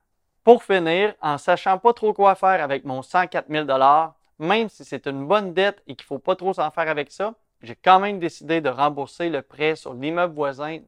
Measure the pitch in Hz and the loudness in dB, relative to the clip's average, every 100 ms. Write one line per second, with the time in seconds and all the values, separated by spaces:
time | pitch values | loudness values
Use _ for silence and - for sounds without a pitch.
0 | _ _ _ _ - 240 - 190 160 170 | _ _ _ _ 4 4 4 0 2 0
1 | 208 196 156 143 - 175 196 185 233 233 | 0 -2 -4 -2 0 0 2 2 2 2
2 | 214 202 196 190 190 185 147 139 139 131 | 0 2 2 4 2 2 0 -4 -6 -10
3 | 127 180 180 170 - 151 147 135 135 151 | -4 -2 -2 -4 -4 -4 0 4 4 4
4 | 160 - _ - 156 214 220 - 143 139 | 2 -8 _ -6 -2 0 -2 -8 -14 -10
5 | 143 135 139 208 190 170 196 196 - 127 | -8 -6 0 0 0 -2 -2 -2 -12 -20
6 | - 135 - 185 180 185 156 170 156 151 | -12 -8 -4 -4 -4 -4 -4 -4 -4 -4
7 | 143 - 202 233 _ _ 117 - - 190 | -6 -8 -8 -10 _ _ -20 -2 4 4
8 | 202 196 165 - 151 165 143 123 143 143 | 2 -4 -8 -8 -4 -2 -2 0 -2 -2
9 | 135 - 170 139 - - 156 156 - 123 | -10 -8 -6 -6 -8 -4 -4 -4 -8 -10
10 | 143 170 180 151 143 131 151 160 | -6 -2 -2 -2 -6 -6 -10 -12